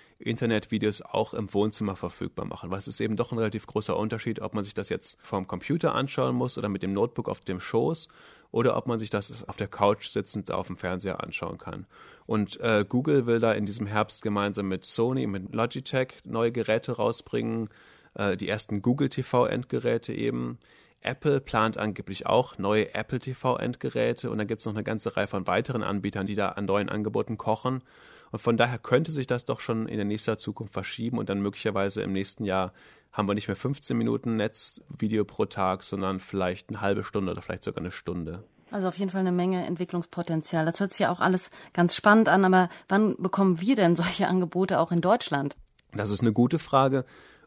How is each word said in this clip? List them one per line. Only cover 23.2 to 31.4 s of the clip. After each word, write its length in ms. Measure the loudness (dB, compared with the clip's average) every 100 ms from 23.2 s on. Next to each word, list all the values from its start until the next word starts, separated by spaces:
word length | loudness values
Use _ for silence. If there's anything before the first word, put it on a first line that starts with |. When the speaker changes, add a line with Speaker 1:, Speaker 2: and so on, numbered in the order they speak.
| -6
Speaker 1:
V 240 | -4 -2 0
Endgeräte 720 | -2 -2 -4 0 0 0 -4
und 80 | -4
dann 80 | -2
gibt's 180 | -4
noch 80 | -4
eine 100 | -4
ganze 360 | -4 -4 -2 -2
Reihe 80 | -2
von 200 | -2 0
weiteren 360 | 0 0 -2
Anbietern, 440 | -2 -2 -2 -2 -4
die 80 |
da 140 | -2 -2
an 160 | -2
neuen 240 | 0 0 0
Angeboten 480 | -2 -2 -2 -2 -4
kochen. 480 | -2 -2 -2 -4 -8 -20 -20 -20 -10
Und 80 | -4
von 180 | 0 4
daher 220 | 4 2
könnte 320 | 2 2 2
sich 160 | -4 -2
das 180 | -2
doch 160 | -2 -6
schon 260 | -2 -4 -2
in 100 | -2
der 100 | -2
nächster 320 | -2 -2 -2
Zukunft 340 | -4 -6 -6
verschieben 460 | -6 -6 -4 -2 -2
und 100 | -2
dann 140 | 0